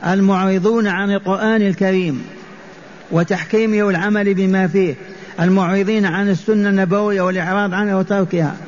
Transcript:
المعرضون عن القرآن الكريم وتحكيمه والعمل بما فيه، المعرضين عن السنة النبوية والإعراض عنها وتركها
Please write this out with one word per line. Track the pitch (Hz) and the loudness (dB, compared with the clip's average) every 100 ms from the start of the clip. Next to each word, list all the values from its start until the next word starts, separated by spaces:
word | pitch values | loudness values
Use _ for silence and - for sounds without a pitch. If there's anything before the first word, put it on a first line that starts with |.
| 175 | 0
المعرضون | 196 196 190 190 190 190 233 208 | 2 2 2 2 2 2 0 0
عن | 180 202 | -2 -2
القرآن | 202 196 185 220 220 | -2 -2 -2 0 2
الكريم | 202 175 190 190 175 131 - - - - - - - - - | 0 0 0 2 0 -4 -8 -16 -20 -20 -20 -20 -20 -20 -4
وتحكيمه | 165 175 185 156 220 220 214 | -2 0 -2 0 0 2 2
والعمل | 208 180 196 208 202 | 2 0 0 0 0
بما | 190 190 190 185 | 2 2 2 2
فيه، | 185 180 135 - - - - | 2 0 -2 -12 -18 -16 -2
المعرضين | 170 190 175 196 196 220 202 | 2 2 2 0 0 0 0
عن | 170 202 | 0 0
السنة | 180 - 214 202 | -2 0 0 2
النبوية | 196 190 202 208 196 | 2 2 0 0 0
والإعراض | 180 185 170 196 202 | 0 -2 -2 -2 -2
عنها | 180 208 190 | -2 0 0
وتركها | 190 202 180 175 151 - | 0 0 0 0 -2 -4